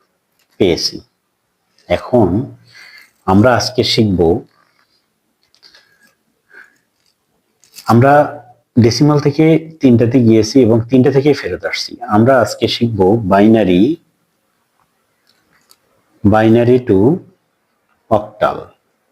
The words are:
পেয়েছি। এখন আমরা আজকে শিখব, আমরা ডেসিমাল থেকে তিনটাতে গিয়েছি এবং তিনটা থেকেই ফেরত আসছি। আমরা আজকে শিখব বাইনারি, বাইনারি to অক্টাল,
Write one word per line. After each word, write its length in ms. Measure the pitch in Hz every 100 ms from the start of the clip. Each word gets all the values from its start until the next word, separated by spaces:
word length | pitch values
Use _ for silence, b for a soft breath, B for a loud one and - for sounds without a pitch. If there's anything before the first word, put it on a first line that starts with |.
| _ _ _ _ _ -
পেয়েছি। 360 | 95 76 - - - _ _ _ _ _ _ _ -
এখন 400 | 87 - 120 92 98 139 - B B B B B _ -
আমরা 240 | 98 123 113
আজকে 260 | - -
শিখব, 360 | 107 - 110 87 82 - - _ _ _ _ _ _ _ _ _ _ _ b b b b b _ _ _ b b b b _ _ _ _ _ _ _ _ _ - -
আমরা 260 | 117 139 147 147 - - _ _ -
ডেসিমাল 340 | 113 - 147 147
থেকে 240 | 143 143 160 160 - -
তিনটাতে 380 | 135 120 117 135
গিয়েছি 360 | 117 110 107 135
এবং 140 | 110 113 117
তিনটা 220 | 131 131
থেকেই 240 | 135 143 135
ফেরত 220 | 90 85
আসছি। 280 | 80 - - - -
আমরা 260 | 104 117 131
আজকে 260 | 110 - 113
শিখব 320 | - 120 104 92 117 95
বাইনারি, 480 | 98 107 110 92 90 123 165 _ _ _ _ _ _ _ _ _ _ _ _ _ _ _ _ _ _ _ _ _ _
বাইনারি 520 | 104 107 113 117 120 123 123
to 100 | 95 113 185 - _ _ _ _ _ _ _ -
অক্টাল, 480 | 107 104 - 139 - - _ _ _ _